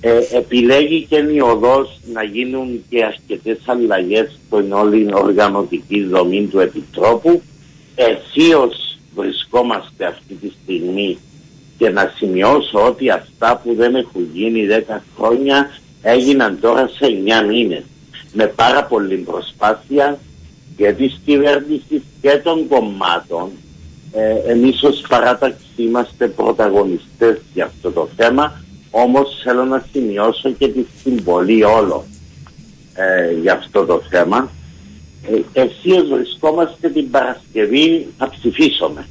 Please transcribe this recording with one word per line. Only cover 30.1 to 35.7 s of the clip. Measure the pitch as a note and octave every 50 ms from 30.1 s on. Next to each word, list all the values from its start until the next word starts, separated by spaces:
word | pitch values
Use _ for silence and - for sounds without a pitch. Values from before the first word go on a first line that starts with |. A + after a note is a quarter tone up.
| G2+ G2+ G#2 A#2 D#3 - - C3+
και | A#2+ - C#3 C3+
τη | A2 C3 A#2+ - - - -
συμβολή | C3+ B2 A#2 F#2+ F2 F2 F2+ F2+ F#2+ A2+ A2 G#2+
όλων, | G#2 A2 A2+ G#2+ F#2 D#2+ B1 - - - - - - - - - - - - - - - - - - -
ε, | - F#2+ F#2+ F#2 F#2 F2 E2+ E2+ D#2+ E2
για | F#2+ F2+
αυτό | F2 - - - G#2 F#2+
το | D#2+ F2 E2 - -
θέμα. | - F2+ F2 F2 G2+ B2 C3+ C3 - - - - - - - - - - - - - - - -
Ε, | A2 A2 - - - C3
αισίως | C3 A#2+